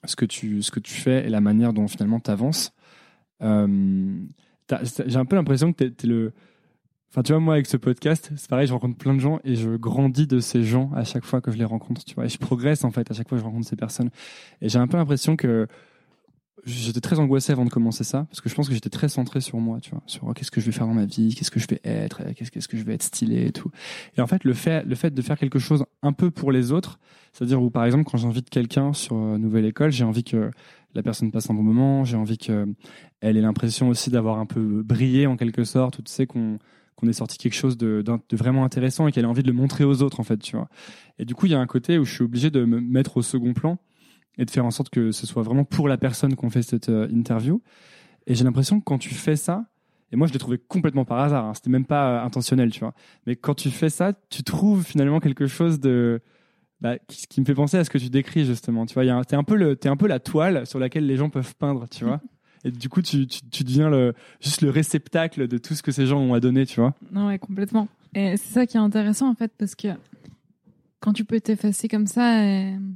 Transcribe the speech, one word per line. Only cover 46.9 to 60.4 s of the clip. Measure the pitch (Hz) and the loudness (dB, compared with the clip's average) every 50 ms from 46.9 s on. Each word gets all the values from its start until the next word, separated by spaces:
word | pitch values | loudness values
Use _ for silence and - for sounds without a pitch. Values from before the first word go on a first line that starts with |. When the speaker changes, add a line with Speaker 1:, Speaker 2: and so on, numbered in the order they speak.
| 113 107 107 - | 0 0 0 0
Speaker 1:
interview. | 113 117 117 - 120 110 107 135 170 233 _ _ _ _ _ - - - - _ _ _ _ | 0 -2 0 0 -2 0 0 0 0 -2 _ _ _ _ _ -20 -20 -20 -20 _ _ _ _
Et | - 131 | -2 2
j'ai | 113 127 | 2 4
l'impression | 127 120 127 139 - 202 214 | 2 4 2 2 2 2 0
que | - | 2
quand | - 143 127 | 0 -2 -2
tu | - - 127 | -2 -6 -10
fais | - - - 151 | -4 -2 0 0
ça, | 147 - - 170 202 233 _ _ _ _ _ _ _ _ _ | 0 0 -2 -4 -4 -6 _ _ _ _ _ _ _ _ _
et | - | 0
moi, | 117 156 | 2 2
je | 165 | 2
l'ai | 131 139 | 0 -2
trouvé | - 120 123 123 | -4 -4 -4 -4
complètement | _ _ - 185 151 160 139 139 127 | _ _ -4 0 0 2 2 0 -2
par | - 117 120 | 0 0 0
hasard, | 139 151 151 131 113 | 2 2 2 0 -2
hein, | 107 107 | -4 -8
c'était | - _ 123 | -6 _ 0
même | 127 131 131 | 0 0 2
pas, | - 147 143 143 131 123 120 | 2 0 2 2 2 0 0
euh, | 117 | -2
intentionnel, | 123 104 131 120 - 131 131 123 117 | -4 -4 -4 -2 0 2 4 2 2
tu | 107 - | 0 -2
vois. | 110 110 - _ _ _ _ _ _ | -8 -10 -10 _ _ _ _ _ _
Mais | 120 120 | -6 -6
quand | 120 - - 147 | -4 -2 -4 -4
tu | - - 139 | -2 -2 -4
fais | 127 - - 160 | -2 0 0 0
ça, | - - 175 196 202 _ _ _ | 0 0 0 0 0 _ _ _
tu | - - | -10 -10
trouves | 135 - - 151 190 208 208 190 170 | -8 -4 -2 2 4 4 4 4 0
finalement | - - 151 139 139 147 160 | 0 0 2 2 4 2 2
quelque | - 151 131 - 143 | 2 0 0 0 -2
chose | 135 127 - 170 170 160 147 | -2 0 0 2 2 2 2
de, | 131 135 127 123 120 117 117 117 _ _ _ _ _ _ _ _ _ _ _ _ | 2 2 4 4 4 2 0 -2 _ _ _ _ _ _ _ _ _ _ _ _
bah, | - 117 120 - | -6 -6 -6 -6
qui, | _ _ - - - | _ _ -18 -18 -18
qui | _ - - | _ -2 -2
me | 135 | 2
fait | 127 143 | 2 2
penser | 131 147 143 180 | 2 2 2 2
à | 185 165 | 2 0
ce | - | 2
que | - 139 | -2 -4
tu | 123 127 | -4 0
décris, | 123 139 135 - - 165 151 | 0 0 -2 0 0 0 2
justement, | 127 123 117 - - 117 113 113 | 2 0 -2 -2 -4 -2 -2 -2
tu | 113 - | -2 0
vois. | 131 131 | 0 2
Il | 127 | 2
y | |
a | 123 | 2
un, | 123 123 | 0 0
t'es | - - | 0 0
un | 143 147 | -2 2
peu | - 208 | 2 2
le, | 214 185 156 139 | 4 4 2 2
t'es | 131 - 143 | 0 0 -2
un | 139 | 2
peu | 139 185 | 2 2
la | 208 156 127 | 2 2 0
toile | _ - - 151 | _ -2 0 0